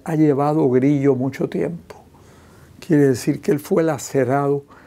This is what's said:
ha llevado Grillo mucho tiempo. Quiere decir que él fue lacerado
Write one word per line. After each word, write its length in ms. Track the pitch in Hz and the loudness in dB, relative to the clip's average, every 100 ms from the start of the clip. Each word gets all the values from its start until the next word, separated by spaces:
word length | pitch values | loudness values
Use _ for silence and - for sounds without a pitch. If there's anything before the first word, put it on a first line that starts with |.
ha 120 | - 151 | -4 0
llevado 540 | 151 135 147 156 143 | 2 2 0 0 2
Grillo 460 | 127 139 143 139 123 | 2 2 2 2 0
mucho 340 | 135 - 160 | -2 -4 -6
tiempo. 540 | 190 170 170 - - - _ - - - - - - - | -4 -6 -8 -16 -20 -20 _ -20 -20 -20 -20 -20 -20 0
Quiere 220 | 147 139 | 4 4
decir 340 | 123 - 139 | 2 -2 -2
que 100 | - | -2
él 80 | 147 | -2
fue 220 | - 185 | -2 -2
lacerado 840 | 160 135 - 139 123 139 143 143 143 - | 0 -4 -4 -2 0 0 -2 -4 -6 -20